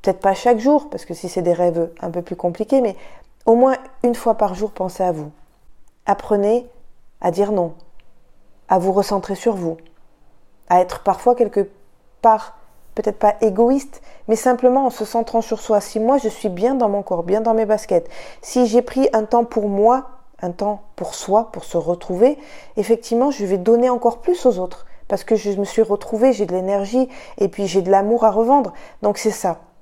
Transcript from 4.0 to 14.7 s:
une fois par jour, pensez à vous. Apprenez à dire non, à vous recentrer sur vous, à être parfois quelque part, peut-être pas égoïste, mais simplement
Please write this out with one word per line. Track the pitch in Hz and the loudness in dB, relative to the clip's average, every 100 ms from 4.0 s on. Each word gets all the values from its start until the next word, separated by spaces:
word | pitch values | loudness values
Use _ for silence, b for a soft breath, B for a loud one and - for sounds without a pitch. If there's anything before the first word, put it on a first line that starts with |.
une | 247 233 | -2 0
fois | 233 220 | 0 0
par | 208 | 0
jour, | 185 208 | 0 -6
pensez | - 185 - | -4 -8 -2
à | 185 | -2
vous. | 156 151 - - _ - - - _ - | -2 -8 -14 -20 _ -20 -20 -20 _ -4
Apprenez | 202 - 208 202 240 240 - - - - _ | -2 0 0 2 0 -2 -20 -20 -20 -20 _
à | 180 | -4
dire | 170 202 | 0 0
non, | 208 170 160 - - - - _ - - - - | 0 -2 -6 -18 -20 -20 -20 _ -20 -20 -20 0
à | 185 | 0
vous | 180 | 2
recentrer | 190 196 202 180 196 | 0 0 -4 -4 -4
sur | 240 196 | -2 -2
vous, | 165 165 - - - _ - - - _ - | -6 -8 -14 -20 -20 _ -20 -20 -20 _ 0
à | 180 | 2
être | 180 - | 2 -2
parfois | - 185 247 247 | -4 0 2 2
quelque | 220 - 196 - - _ _ _ | 0 0 -4 -8 -20 _ _ _
part, | 226 220 - - - - - - | 4 4 0 -18 -20 -20 -12 -4
peut-être | - 202 | -4 2
pas | 208 208 | 0 2
égoïste, | 220 190 240 269 269 - b b b | 0 4 2 2 -2 -16 b b b
mais | 220 | 0
simplement | 254 240 254 | 2 2 4